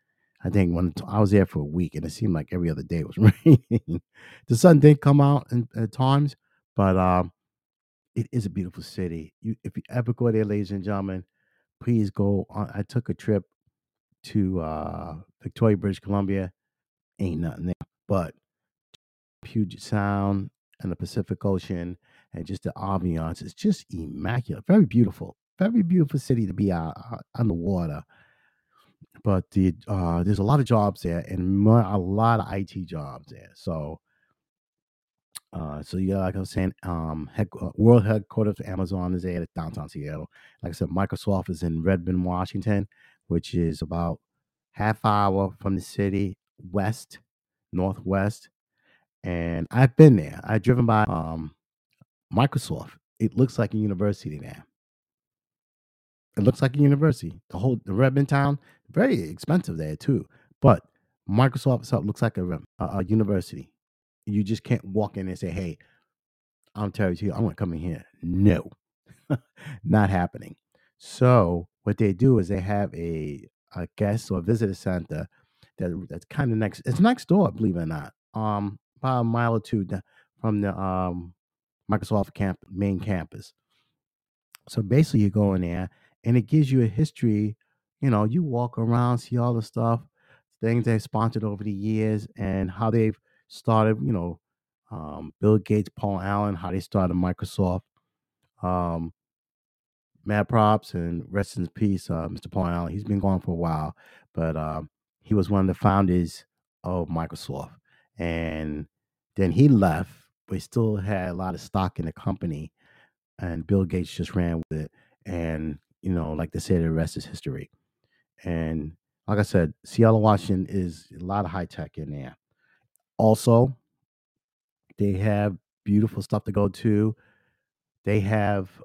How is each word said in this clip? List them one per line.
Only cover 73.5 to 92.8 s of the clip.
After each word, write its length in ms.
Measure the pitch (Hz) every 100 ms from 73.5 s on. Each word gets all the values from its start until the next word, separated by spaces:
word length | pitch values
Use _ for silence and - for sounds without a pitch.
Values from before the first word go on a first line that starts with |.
| _ _ -
a 120 | 85 -
guest 340 | 104 113 -
or 80 | 92
visitor 340 | 82 113 107 92
center 520 | 98 90 82 78 - _ _ _ _ -
that, 280 | 87 87 90
that's 180 | 85 -
kinda 300 | - 135 110
next, 280 | 107 - -
it's 140 | 127
next 280 | 214 247 -
door, 240 | 180 175
believe 240 | 104 110 85
it 60 |
or 40 | 80
not, 260 | 80 69 - _ 110
um, 440 | 107 104 101 104 _ _
about 240 | 131 127
a 20 |
mile 300 | 117 117 117
or 60 | 113
two 240 | - 110
da-, 180 | 92 95 - _ _ _
from 220 | 110 104
the, 180 | 101 90
um, 540 | 95 92 90 87 87 - _ _ _ _ -
Microsoft 420 | 208 - - - -
camp-, 240 | 98 87 -
main 300 | 95 101 90
campus. 540 | 98 92 80 - - _ _ _ _ _ _ _ _ _ _ - -
So 140 | -
basically 380 | 101 127 160 110
you 80 | 104
go 240 | 107 101 92
in 60 |
there 280 | 87 85 92 - _ _
and 140 | 113 123
it 60 |
gives 280 | 104 151 139
you 120 | 131
a 40 | 113
history, 720 | 101 156 - 120 104 107 107 _ _ _ _
you 100 | 139
know, 140 | 107 107
you 180 | 156
walk 340 | 160 120 120 -
around, 400 | 113 120 123 123
see 220 | - 120
all 160 | 120 117
the 80 |
stuff, 380 | 110 120 117 113 - _ _ _ _ _
things 240 | 113 120 113
they've 160 | 110
sponsored 420 | - 110 113 113
over 200 | 107 101
the 80 | 104
years 560 | 98 107 110 107 107 - -
and 320 | 98 95 92
how 220 | 92